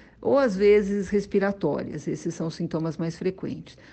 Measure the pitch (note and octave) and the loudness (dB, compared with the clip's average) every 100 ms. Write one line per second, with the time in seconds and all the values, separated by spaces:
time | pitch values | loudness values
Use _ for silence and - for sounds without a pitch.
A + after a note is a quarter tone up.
0 | - - - C4+ C4 F#3 G#3 G#3 G3 G3+ | -20 -6 2 2 2 4 6 6 4 -2
1 | F#3 G3+ G3+ G3+ G3 G3 D3+ C3 B2 D3+ | 0 -2 0 0 0 0 -2 -2 -4 -8
2 | D#3+ D3+ F3+ - E3 - E3+ D#3+ D#3+ D#3 | -6 -6 -6 -6 -6 -6 -4 -4 -4 -4
3 | E3 - F#3 F#3 - D#3 - - - | -6 -4 -4 -4 -8 -10 -12 -20 -20